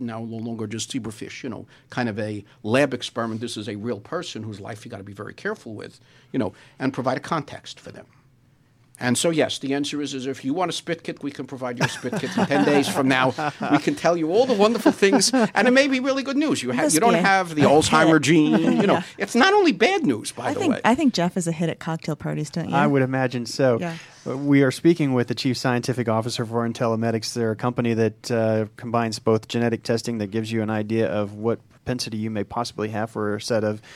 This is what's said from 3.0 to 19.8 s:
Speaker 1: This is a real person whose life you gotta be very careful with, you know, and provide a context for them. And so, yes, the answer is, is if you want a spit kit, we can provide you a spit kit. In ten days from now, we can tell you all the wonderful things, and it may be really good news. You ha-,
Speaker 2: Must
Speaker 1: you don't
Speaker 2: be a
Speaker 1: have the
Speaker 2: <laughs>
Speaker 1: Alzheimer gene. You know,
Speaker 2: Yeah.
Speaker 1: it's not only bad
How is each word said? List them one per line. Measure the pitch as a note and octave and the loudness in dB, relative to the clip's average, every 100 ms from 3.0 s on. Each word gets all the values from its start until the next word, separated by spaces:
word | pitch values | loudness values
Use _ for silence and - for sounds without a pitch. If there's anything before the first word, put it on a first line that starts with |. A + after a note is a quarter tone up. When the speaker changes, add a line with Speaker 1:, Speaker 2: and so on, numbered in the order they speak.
| - - A#2 A2 | -8 -6 -6 -6
Speaker 1:
This | A2+ - | -8 -8
is | G#2 | -8
a | G#2 | -8
real | A2+ G#2+ | -6 -8
person | A2 E3+ E3 A2+ | -8 -10 -10 -10
whose | A2 G#2 | -10 -12
life | G#2 A2+ | -12 -14
you | A#2 | -14
gotta | G#2 | -16
be | G2+ | -14
very | G2+ G#2 | -14 -14
careful | G2+ G3 G#3+ A#2+ | -8 -8 -8 -10
with, | G#2 - - _ _ _ | -14 -14 -18 _ _ _
you | - | -4
know, | G2 - - - | -4 -6 -20 -6
and | C3 | -4
provide | C3 B2+ C3+ | -2 -2 -4
a | |
context | - D#3+ D3 - - - | -4 -6 -6 -14 -18 -20
for | - | -20
them. | - - _ _ _ _ _ _ _ _ - | -20 -20 _ _ _ _ _ _ _ _ -6
And | B2 A#2+ | -2 0
so, | F3 | 0
yes, | D#3+ B2 - | 2 0 -2
the | C3+ | -4
answer | C#3 C#3+ D3 | -4 -4 -6
is, | C#3+ | -6
is | C#3 B2+ | -8 -8
if | C3+ | -6
you | C3+ | -4
want | D#3+ F3 | -2 -2
a | |
spit | D#3+ - E3 | -4 -6 -8
kit, | - E3 | -8 -10
we | C#3+ | -10
can | C3+ | -10
provide | B2+ C3 B2+ A#2+ | -12 -8 -8 -2
you | |
a | C3 | -4
spit | - B2+ G3+ | -2 -6 -6
kit. | - A#3 | -4 -2
In | G3+ | 0
ten | C#3+ | 2
days | D3 C#3+ C#3+ | 4 4 2
from | E3+ C3+ | 0 2
now, | C3 C3 A#2+ D3+ - C#3 | 4 2 0 -4 -4 0
we | D3+ | 0
can | - D3 | 0 0
tell | E3 F3 | 2 2
you | D#3 | 2
all | F#3+ C4 | 2 4
the | |
wonderful | G#3+ G#3 A3+ D#4 | 4 4 4 2
things, | - D4 C#4 F#3+ | 4 4 4 4
and | C4 A3 - A#3 | 2 2 4 4
it | |
may | B3+ C#4+ | 6 4
be | C4 | 2
really | C4+ C4+ | 0 -2
good | C4+ C#4 | -2 0
news. | D4+ C#3+ | 2 0
You | A#2+ | 0
ha-, | B2 | 0
Speaker 2:
Must | G#3+ | 2
Speaker 1:
you | D#3 | 4
don't | A3+ | 4
Speaker 2:
be | A3+ | 4
a | |
Speaker 1:
have | F#3+ F#3+ F3+ D3+ | 4 4 2 4
the | |
Speaker 2:
<laughs> | C3+ | 6
Speaker 1:
Alzheimer | C#3+ D#3 D#3 D#3+ D#3+ | 6 6 6 6 6
gene. | C#3 E3 D3+ - E3 - | 6 4 6 4 4 2
You | G3+ | 4
know, | |
Speaker 2:
Yeah. | E3+ F3 - | 2 -2 -8
Speaker 1:
it's | F#3+ | -2
not | A#3 F#4+ | 2 4
only | G#4 F4 | 6 4
bad | F3+ | 4